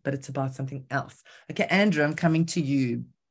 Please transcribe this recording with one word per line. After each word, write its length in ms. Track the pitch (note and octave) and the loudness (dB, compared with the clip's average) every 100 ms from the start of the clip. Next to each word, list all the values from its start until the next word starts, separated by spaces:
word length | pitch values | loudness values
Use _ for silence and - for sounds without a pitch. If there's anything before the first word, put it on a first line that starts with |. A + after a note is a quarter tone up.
but 100 | C#3 | -6
it's 140 | C3+ - | -6 -6
about 260 | C3+ C3+ | -6 -6
something 320 | C3 C3+ C#3 - | -6 -8 -8 -6
else. 340 | C#3 - - - - - | -6 -6 -14 -20 -20 -10
Okay, 140 | E3 | -4
Andrew, 400 | - F#3 G#3 D3+ | 2 4 4 4
I'm 100 | D3 | 2
coming 320 | D#3 E3 D#3+ E3 | 2 2 4 2
to 140 | F3 | 0
you. 440 | C#3 C#3 B2 A#2+ B2 _ _ | 0 2 0 -2 -8 _ _